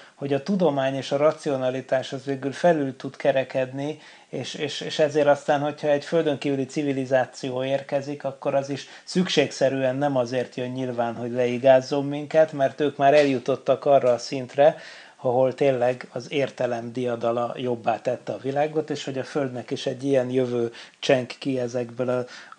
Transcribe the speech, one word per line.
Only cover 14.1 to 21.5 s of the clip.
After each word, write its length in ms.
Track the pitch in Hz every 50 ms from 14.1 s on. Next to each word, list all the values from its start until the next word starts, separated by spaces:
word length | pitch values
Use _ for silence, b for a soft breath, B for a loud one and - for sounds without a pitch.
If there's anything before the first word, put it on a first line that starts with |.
| 120
a 60 | 117
szintre, 580 | - - 143 135 127 120 - 143 143 156 151 B B B B B B B B B
ahol 340 | - 127 117 131 131 131 123
tényleg 540 | - 147 139 131 120 120 123 127 123 - - -
az 200 | 131 120 - 165
értelem 600 | 143 135 127 - - 127 120 120 117 117 120 117
diadala 640 | 131 123 123 120 117 120 117 117 120 120 120 -
jobbá 440 | - 123 123 120 113 107 123 113 107
tette 320 | - 127 123 - - - 113
a 60 | 98 -
világot, 480 | 135 135 143 151 156 151 156 151 151
és 140 | 147 139 -
hogy 140 | 147 131 135
a 60 | 123
Földnek 460 | - - 156 139 131 123 123 110 -
is 160 | 139 - -
egy 180 | 135 131 123 135
ilyen 260 | 139 139 131 123 123
jövő 420 | 127 131 127 120 123 120 117 117 - B B B B B
csenk 360 | - - 139 127 123 113 - -
ki 200 | - 143